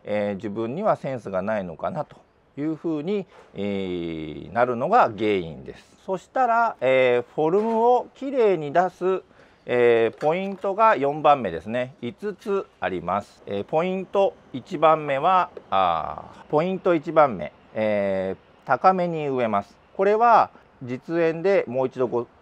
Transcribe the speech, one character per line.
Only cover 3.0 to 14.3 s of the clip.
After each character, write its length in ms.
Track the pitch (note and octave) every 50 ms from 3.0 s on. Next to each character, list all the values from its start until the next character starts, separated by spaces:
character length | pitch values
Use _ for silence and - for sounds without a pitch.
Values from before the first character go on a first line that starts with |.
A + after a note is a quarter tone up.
| D3
に、 240 | F#3+ G#3 G3+ F3+ _ - - - _ -
え 60 | -
ー、 960 | G2+ G2+ G2+ G2 F#2+ F#2 F2+ F2 E2+ E2 E2 D#2 D#2 D#2 D2+ D2 - - F2
な 120 | A#2 B2
る 120 | B2 A#2+
の 100 | A#2 C#3
が 240 | F3+ A3+ B3 E3+ B2
原 200 | G#2+ F#2+ A2 G#2+
因 340 | G2+ F#2 E2 E2 D2+ - C2
で 120 | - -
す。 240 | - - _ _ _ -
そ 120 | G3 F#3+
し 120 | F3+ - _
た 180 | - C4 B3+
ら、 280 | A#3 A3+ A#3 A#3 A3 - -
え 460 | B2 C3 C3 C3 B2+ B2 B2 B2 A#2+ -
ー、 60 | -
フ 120 | D3+ D#3
ォ 20 | D#3+
ル 120 | F3+ G#3
ム 240 | A3 A3+ A3+ A3 A#3
を 220 | B3 B3 A#3 - - _
き 160 | - C4 C#4
れ 220 | C#4 B3+ A3 G3+ F3+
い 40 |
に 140 | D#3+ D3 C#3+
出 180 | C3+ E3+ F#3 F3
す、 320 | - - F3+ F#3+ F#3+ E3+ - _ _ _ - _ _ _ -
え 480 | B2 B2 B2 A#2+ A#2+ A#2 A#2 A#2 A2 -
ー、 20 |
ポ 160 | - D3 D3+ E3+
イ 140 | F#3 F#3+
ン 80 | G3 G3
ト 200 | - - G3 F#3
が 200 | G#3+ A3 A3 G3
四 260 | C3+ C#3 C#3 D3+ D#3
番 200 | C#3+ D3 D3 C3+
目 100 | A2+ F2+
で 80 | E2 D#2
す 60 | -
ね。 300 | G#2+ A#2 B2 B2 C3 - -
五 320 | A#2+ A#2+ - - G3+ G#3+ F3
つ 300 | - - G#3+ G3 G3 - - _ -
あ 80 | F#2+
り 140 | F#2 F#2 E2+
ま 200 | E2 F2 F#2+ G2+
す。 220 | - - - _ -
え 160 | - G2+ G2+
ー、 20 | G2+
ポ 180 | - D#3 D#3+ F3+
イ 100 | F#3 F#3
ン 120 | F#3+ F3+
ト 280 | - - G3 G3 -